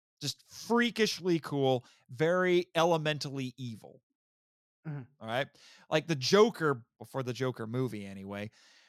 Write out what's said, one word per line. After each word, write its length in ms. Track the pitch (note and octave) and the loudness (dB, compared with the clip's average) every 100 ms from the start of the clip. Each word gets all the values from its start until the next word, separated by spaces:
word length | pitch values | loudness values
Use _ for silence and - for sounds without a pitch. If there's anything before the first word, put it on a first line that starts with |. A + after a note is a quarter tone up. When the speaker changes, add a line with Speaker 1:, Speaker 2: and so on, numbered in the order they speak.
| _ _ | _ _
Speaker 1:
just 220 | C#3+ - _ | -10 -10 _
freakishly 920 | - - A#3 A#3+ G#3+ G#3+ - F3+ E3 | -18 -2 2 2 2 0 0 0 0
cool, 460 | - C#3+ C3+ B2+ - _ _ | 0 0 2 2 0 _ _
very 580 | B2+ D#3 F3+ F3+ F3+ F3+ E3 | -2 0 2 4 2 2 2
elementally 800 | E3+ E3 D3+ D3+ C#3+ C#3 D3+ - | 4 4 0 -4 -6 -6 -6 -8
evil. 440 | B2+ G#2 D2 - _ _ _ _ _ _ _ _ D#3 | -10 -10 -16 -20 _ _ _ _ _ _ _ _ -12
Speaker 2:
Mm-hmm. 140 | C#3+ A#2+ _ | -12 -12 _
Speaker 1:
All 80 | A2 | -4
right? 200 | A#2+ C#3 _ - - _ | -4 -4 _ -20 -20 _
Like 180 | D#3 D#3+ | -2 0
the 80 | D3+ | -2
Joker, 680 | B2 G3 A3+ - D#3+ B2+ - _ | 4 6 6 4 0 0 -4 _
before 240 | A2+ C#3 | -10 -6
the 100 | B2+ | -6
Joker 320 | A#2 C3 A#2+ A2 | -4 -4 -4 -6
movie 380 | B2 C3 G#2 G2 | -2 -2 -4 -10
anyway, 460 | G2 G2 G2+ G#2 - _ _ | -12 -10 -8 -10 -12 _ _